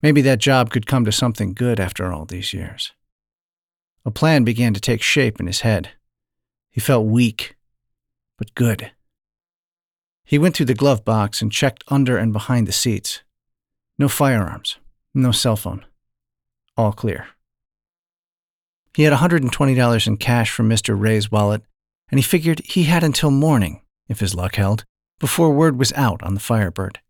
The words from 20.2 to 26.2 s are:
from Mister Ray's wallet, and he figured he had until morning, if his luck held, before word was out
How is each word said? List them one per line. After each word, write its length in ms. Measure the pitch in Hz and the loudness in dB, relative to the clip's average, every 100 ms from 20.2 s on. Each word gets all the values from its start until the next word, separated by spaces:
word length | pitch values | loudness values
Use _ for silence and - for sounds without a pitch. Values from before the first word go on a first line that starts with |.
| - 120 113 | 0 0 0
from 160 | - 113 | 0 0
Mister 260 | 113 - | 0 0
Ray's 380 | 104 107 110 104 | 0 2 0 0
wallet, 300 | 107 104 107 _ _ _ _ _ | 0 0 -2 _ _ _ _ _
and 80 | 139 | 0
he 40 | |
figured 380 | 131 175 160 156 | 2 0 0 -2
he 200 | - - | -2 0
had 180 | 156 170 | 2 2
until 280 | 160 131 156 | 2 0 2
morning, 520 | 139 156 139 92 - _ _ _ | 2 4 2 0 -6 _ _ _
if 120 | - | -6
his 140 | 98 | -4
luck 220 | 90 92 - | -4 -4 -2
held, 280 | 98 107 - _ _ _ | 0 0 -6 _ _ _
before 340 | 147 - 165 | -6 2 2
word 260 | 143 160 127 | 4 2 2
was 140 | 131 | -2
out 280 | - 127 87 | 0 -2 -2